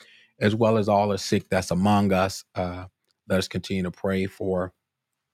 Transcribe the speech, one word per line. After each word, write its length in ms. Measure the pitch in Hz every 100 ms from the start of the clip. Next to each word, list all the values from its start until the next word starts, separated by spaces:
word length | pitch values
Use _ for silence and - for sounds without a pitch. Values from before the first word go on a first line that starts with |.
| - - _ -
as 160 | 107 110
well 220 | 113 113
as 100 | 101
all 220 | 101 104
the 80 | 98
sick 320 | - 101 -
that's 220 | 92 90
among 420 | 87 101 104 101
us. 300 | 92 95 - -
Uh, 320 | - 90 92 92 _ _ _ -
let 120 | 92
us 80 | -
continue 360 | - - 98
to 80 | 90
pray 360 | - 98 95 95
for, 460 | - 98 92 92 - _ _ _ _ _